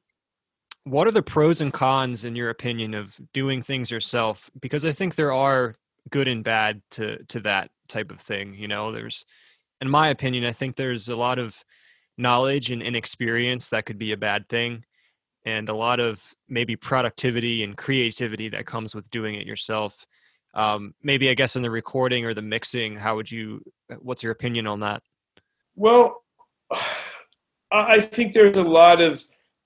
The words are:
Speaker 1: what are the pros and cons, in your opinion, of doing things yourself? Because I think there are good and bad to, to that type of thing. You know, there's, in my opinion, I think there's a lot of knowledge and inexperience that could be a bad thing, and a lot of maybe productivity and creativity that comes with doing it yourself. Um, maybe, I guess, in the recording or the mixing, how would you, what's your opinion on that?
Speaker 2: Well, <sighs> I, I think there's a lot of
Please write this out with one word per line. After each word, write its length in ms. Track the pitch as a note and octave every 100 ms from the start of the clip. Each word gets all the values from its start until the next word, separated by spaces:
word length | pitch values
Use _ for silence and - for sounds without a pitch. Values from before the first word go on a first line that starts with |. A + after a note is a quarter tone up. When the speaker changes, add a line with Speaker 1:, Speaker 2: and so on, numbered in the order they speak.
| _ _ _ _ _ _ - -
Speaker 1:
what 240 | - C3+ G3+
are 20 |
the 120 | G#3+
pros 380 | - D#3 D3+ E3
and 120 | C#3+
cons, 520 | - C3 C3+ C3 A#2+
in 120 | A#2+ A#2
your 140 | A#2+
opinion, 440 | A#2 B2 A#2 A2
of 240 | G#2+ G2+ - -
doing 280 | C3+ C3+ C3
things 280 | - C3+ A#2+
yourself? 580 | A#2 - B2 A2+ G#2 - C3+
Because 240 | B2+ D3
I 80 | D#3+
think 240 | D3 F#3+ -
there 160 | D3
are 420 | C3 C#3 C3 B2 A2 _ _ -
good 180 | C#3+ C3
and 160 | A#2
bad 360 | A2 A2 G#2+ G#2 -
to, 300 | - G#2+ A2
to 160 | - A#2+
that 300 | G#2 G2 - _ -
type 240 | A2 G#2+
of 80 | G2
thing. 340 | - G2+ G2
You 140 | G2 G#2
know, 240 | G#2 G#2+
there's, 340 | A2+ A2+ - - _ _ _ _ -
in 100 | C3+
my 180 | D3 D#3+
opinion, 340 | C3+ C3+ B2+
I 80 | A#2+
think 240 | A2+ C3+ B2
there's 320 | C3 A#2+ G#2
a 80 | A#2
lot 240 | A#2+ B2+
of 200 | A#2 - - _ _ _ _ -
knowledge 540 | B2 B2 C3+ C#3 B2
and 100 | A#2+
inexperience 920 | G#2+ A#2+ - - A#2 A#2 B2 B2 -
that 160 | - -
could 120 | G#2
be 140 | A2
a 40 | G#2+
bad 320 | G#2 G2+ G2+
thing, 360 | A#2 A#2 A#2 A#2 _ _ _ _ _
and 240 | A2+ A2 G#2+
a 60 |
lot 240 | G#2+ A#2 B2
of 240 | A#2 G#2 - - -
maybe 280 | A#2+ A#2+ A2
productivity 880 | - C3 A#2+ - B2+ A#2+ A#2 A#2
and 120 | G#2 -
creativity 720 | - C3+ A#2 - A#2+ G#2+ A2
that 160 | G#2 -
comes 280 | A#2+ A2
with 160 | A2 G2+
doing 240 | A#2 A2
it 120 | G#2 G#2
yourself. 580 | G#2+ - A2 G#2+ - - _ _ _ _
Um, 400 | - G#2+ G#2+ G2+ -
maybe, 260 | D3 C#3 C3+
I 60 |
guess, 220 | B2+ C3 B2+
in 60 |
the 80 | A#2+
recording 540 | A2+ - - B2+ B2
or 100 | A#2
the 80 | G#2+
mixing, 540 | G#2+ A2 - B2 A2 G#2
how 200 | G#2+ A2
would 140 | A2
you, 320 | A2+ A2 G#2+ - _ - A#2+
what's 240 | B2+ B2+
your 100 | A2+
opinion 340 | A2 B2 A#2 A2
on 100 | G#2
that? 220 | G#2 G#2 - _ _ _ _ _ _
Speaker 2:
Well, 480 | - G#3 A#3+ A#3+ - _ _ _
<sighs> 240 | _ -
I, 140 | - - - - - - _ _ _ -
I 280 | G#3 G#3+ A3
think 320 | G#3+ - A3
there's 240 | A3 G#3 G3
a 40 |
lot 360 | F3 E3 E3+ E3+
of 240 | E3 D3 - _ _ _